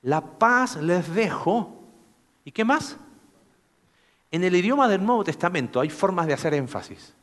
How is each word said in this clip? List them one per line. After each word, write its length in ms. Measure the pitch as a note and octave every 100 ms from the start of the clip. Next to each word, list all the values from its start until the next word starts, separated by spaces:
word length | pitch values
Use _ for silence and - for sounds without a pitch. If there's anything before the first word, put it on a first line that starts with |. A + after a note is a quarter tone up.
"La 180 | B2+ D#3
paz 540 | D#3 - A#3 B3 B3+ E3+
les 380 | D#3 F3+ D#3+
dejo." 680 | F3+ G#3+ - - A3+ G3+ - - _ _ _ _ _ -
¿Y 60 |
qué 120 | -
más? 340 | A3 D4+ - - - - _ _ _ _ _ _ _ _ _ _ _
En 120 | E3
el 120 | F3+ F3+
idioma 320 | F#3+ C#4+ B3+
del 160 | F#3+
Nuevo 200 | G3+ B3
Testamento 560 | F#3+ C#3 F3 F3 A#2+ B2
hay 100 | D3+
formas 380 | D3+ F#3+ F3+ D#3+
de 60 |
hacer 200 | C3+ D#3+
énfasis. 600 | D3 B2 G#2 - F#2+ - _